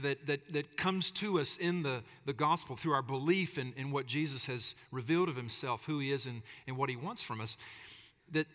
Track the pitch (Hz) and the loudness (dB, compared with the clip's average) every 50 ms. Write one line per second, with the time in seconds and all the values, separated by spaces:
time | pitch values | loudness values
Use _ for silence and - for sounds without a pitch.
0 | 139 143 139 - - 143 147 143 - - 165 147 143 - - - - 185 190 190 | 0 0 0 0 0 -2 -2 -2 -2 -2 -2 -2 -2 -2 -2 0 2 4 4 4
1 | 170 - - - 202 214 190 165 139 - - - 180 175 175 180 156 139 131 120 | 2 2 0 0 0 2 4 4 6 4 4 4 2 2 2 2 0 0 -2 -2
2 | 113 - - - - 139 139 113 151 151 165 165 - - 131 117 - 165 147 135 | -4 -10 -16 -12 -6 -6 -2 2 4 4 4 2 0 -4 -6 -4 0 2 2 2
3 | 131 117 135 131 139 160 180 196 180 - - 151 127 127 123 135 135 139 139 139 | 2 2 -2 0 4 4 4 4 4 0 0 -2 -4 -4 -4 -6 -4 -2 -2 -2
4 | 131 120 123 147 160 151 135 127 - - 127 123 107 - - - - - - 127 | -2 0 0 0 0 0 0 -2 -2 -2 0 -2 -2 -2 -4 -4 -10 -10 -8 -6
5 | 117 117 160 170 185 180 143 127 123 113 - - - 131 120 113 - - 156 147 | 0 2 2 4 4 2 0 -4 -4 -2 -2 0 0 0 -2 -2 -2 -2 -2 0
6 | 139 135 139 135 - 131 120 117 110 - - - - - 131 127 135 135 127 117 | 0 2 0 0 0 -2 -6 -8 -10 -12 -16 -16 -10 -6 -2 0 0 0 0 -2
7 | 127 185 240 - - - 120 110 110 110 - - - - - - - - - - | -4 -6 -4 -4 -4 -4 -4 -4 -4 -4 -4 -6 -8 -16 -16 -16 -16 -16 -16 -16
8 | - - - _ _ - 160 156 151 - - | -18 -20 -20 _ _ -4 0 0 0 -2 -4